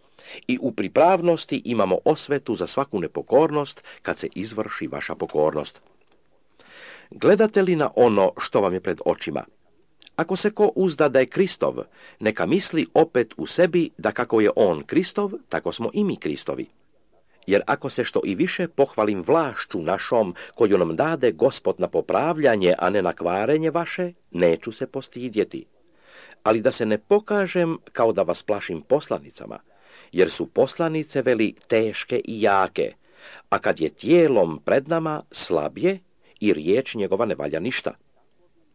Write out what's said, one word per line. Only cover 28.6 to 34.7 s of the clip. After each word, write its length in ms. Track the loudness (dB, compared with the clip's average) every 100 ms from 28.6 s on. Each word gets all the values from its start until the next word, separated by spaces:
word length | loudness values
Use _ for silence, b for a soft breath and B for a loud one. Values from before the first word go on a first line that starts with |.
| -4 -10
poslanicama, 760 | -2 -2 0 -8 -8 -18 -16 -16 _ b b b b
jer 180 | 0 0
su 160 | 0 -4
poslanice, 760 | 0 -2 0 -2 -2 -4 -2
veli, 320 | 0 0 0 -4 _
teške 520 | 0 0 -4 -4 -4
i 180 | -4 -2
jake, 520 | 2 2 0 -2 -6 -8 B B B B B
a 100 | -2
kad 220 | 0 -2
je 80 | -4
tijelom 720 | -4 2 4 6 4 2 0
pred 240 | 0